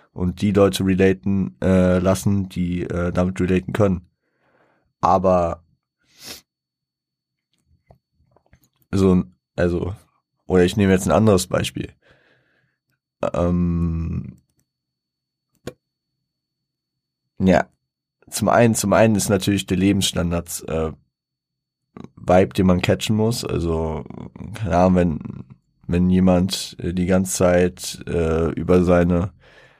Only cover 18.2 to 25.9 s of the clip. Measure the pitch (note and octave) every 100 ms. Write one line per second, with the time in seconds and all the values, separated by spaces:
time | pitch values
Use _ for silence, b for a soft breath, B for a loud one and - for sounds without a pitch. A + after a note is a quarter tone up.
18.2 | - - G#2 G2+ A#2 A2 G2+ F#2 A2+ G#2
19.2 | G2+ G2 - G2 - F2+ G2 G2 - F2
20.2 | F2 E2+ F2 - - D#2+ D#2+ - _ _
21.2 | _ _ _ _ _ _ _ - - -
22.2 | - F#2 F#2+ - F#2 F2+ - F#2+ - A2
23.2 | A2 - - - E2 D#2+ D#2+ D2+ - -
24.2 | - - - G#2+ G2+ F2 F#2 F2+ F2 D2
25.2 | - - - - _ _ -